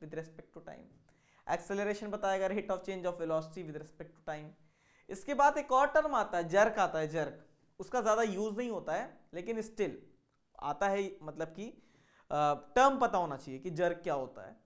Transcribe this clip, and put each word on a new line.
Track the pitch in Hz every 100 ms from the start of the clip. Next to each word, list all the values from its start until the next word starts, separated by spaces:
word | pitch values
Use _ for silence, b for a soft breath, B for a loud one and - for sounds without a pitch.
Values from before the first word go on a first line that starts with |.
with | 156 160
respect | 160 - -
to | -
time, | 165 151 - - _ b b b b
acceleration | 175 - 196 202 208 214
बताएगा | 208 196 190 190
rate | 202 196
of | 185 185
change | 185 180
of | 175
velocity | 160 160 160 185
with | 160 147
respect | 156 - 160
to | - -
time। | 151 151 - b b b b b
इसके | 196 - 277
बाद | 285 294
एक | 285
और | 254 285
टर्म | 311 302 254
आता | - 175
है, | 165
जर्क | 190 220 214
आता | 180 160
है, | 156
जर्क, | 160 143 - - _ _ -
उसका | 190 254
ज़्यादा | 214 220
यूज़ | 226 190 220 208
नहीं | 247
होता | 202 -
है, | 170 254 - -
लेकिन | 165 175 226
स्टिल | 220 - 196 - - _ _ _ _ -
आता | 143 147 202
है, | 196 196 -
मतलब | 151 147 160
कि, | - 220
अ, | - _ _ _ _ - 147 147 143 - -
टर्म | 269 269
पता | 233 202
होना | 165 135
चाहिए | - 131
कि | 180
जर्क | 160 175 170
क्या | 170 147
होता | 131 120 101
है | -